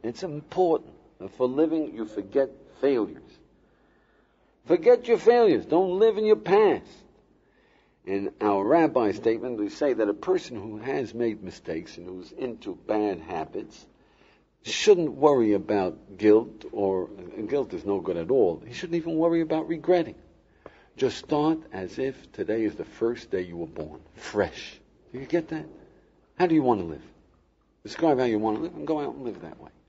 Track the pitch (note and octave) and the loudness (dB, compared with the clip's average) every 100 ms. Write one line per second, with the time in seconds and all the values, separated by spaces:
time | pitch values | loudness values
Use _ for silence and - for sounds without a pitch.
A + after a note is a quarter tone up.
0 | A2 - F#3 D3 D3 - F3+ D3+ - - | -8 -8 -10 -10 -8 0 2 2 -2 -20
1 | _ _ F#2+ - B2+ C3+ D#3+ D#3+ D3 A2 | _ _ -18 -2 -2 2 2 0 -4 -8
2 | A2 - G2 C#3 C3+ - - - C#3 B2+ | -8 -8 -2 0 0 -4 -20 -2 0 0
3 | G2 - - _ _ _ _ _ _ _ | -2 -8 -20 _ _ _ _ _ _ _
4 | _ _ _ _ _ _ - F3 A#3 B3 | _ _ _ _ _ _ 0 4 6 4
5 | - G#3+ A3 A#3+ A3 A#2+ E2 E3 F#3+ F3+ | 4 4 6 6 6 4 2 2 2 4
6 | A3+ G#3 G#3+ G#3+ E3+ G3+ G#3 C3 - - | 4 4 2 2 4 6 6 2 -6 -20
7 | - _ _ _ _ _ _ _ _ _ | -20 _ _ _ _ _ _ _ _ _
8 | - G2 G2+ - G#2 G2 G2+ E3 D#3 B2+ | -6 -4 -4 -2 0 2 4 4 4 2
9 | G#2+ G#2 A#2 A2+ B2 A2+ G#2 - C#3+ A2+ | 0 0 0 0 -4 -6 -6 -2 -2 0
10 | G#2 G2+ - F#3 - A#2 G#2+ G#2+ A#2+ C#3+ | 0 -2 0 -2 -2 -12 -10 -10 -6 -6
11 | A2+ A2+ A#2 G#2 F#2 - - E2 F2 - | -6 -4 -4 -4 -12 -14 -10 -10 -10 -16
12 | F2 F#2 F2+ - B2+ A2 G#2 F2 - G#2+ | -14 -14 -16 -10 -10 -10 -12 -12 -4 -2
13 | G#2 F2+ D#2+ E2+ D#2 G2+ - - - _ | 0 -4 -8 -8 -8 -10 -12 -20 -20 _
14 | _ _ _ _ _ _ - - - F3 | _ _ _ _ _ _ -10 0 4 4
15 | D#3 C3+ D3 C#3 G#2+ G2+ F2 G2+ F2+ - | 4 2 4 6 4 2 2 0 0 -4
16 | - F#2+ G#2+ G#2+ B2 - - G#2+ G2 F#2+ | -20 2 6 6 4 -14 -12 -2 -2 -2
17 | E2 F#2+ F2 G2 A2 C#3 B2 F2+ G2+ G2 | -4 -12 -16 -12 -4 -4 -4 -8 -4 -4
18 | E2 E2+ E2 C3+ F#2+ D#2+ - - F3 E3+ | -4 -6 0 2 2 0 -10 -14 -6 -6
19 | E3 D#3+ E3 E3+ D#3+ D#3+ D#3+ E3 E3+ F3+ | -4 0 0 0 0 -4 -4 -6 2 2
20 | D#3 - - _ _ _ - _ _ - | 2 -10 -20 _ _ _ -20 _ _ -2
21 | B2+ - - D3+ D3+ D#3+ - F#2 F2+ - | -2 -2 -4 0 2 0 -6 -10 -10 -6
22 | C3+ C3 - - F#2 A2+ A2 - E2 - | -6 -6 -18 -8 -4 -2 -2 -4 -14 -4
23 | A2+ A#2 - F#2+ F2+ E2+ D#2+ - D2+ - | -4 -4 -6 -6 -6 -8 -10 -10 -12 -14
24 | - - - G#2 F2+ - - - _ _ | -20 -18 -6 -2 -2 -4 -18 -20 _ _
25 | _ B2+ C3+ E3+ D#3+ D#3+ - - - _ | _ -14 -2 -2 -2 -8 -10 -18 -20 _
26 | _ _ _ - F3+ D#3+ C3 G#2+ E2+ D2 | _ _ _ -2 2 4 4 0 -2 -10
27 | - _ _ _ _ _ _ _ G#2 - | -16 _ _ _ _ _ _ _ -16 -2
28 | E3 C3 B2 G#2+ A2 G#2+ C#3 E3+ D3+ D#3 | 2 2 2 0 0 -2 -6 -8 -4 -4
29 | C#3+ C#3 B2 F2+ E2 - D2+ _ | -4 -8 -10 -10 -16 -18 -20 _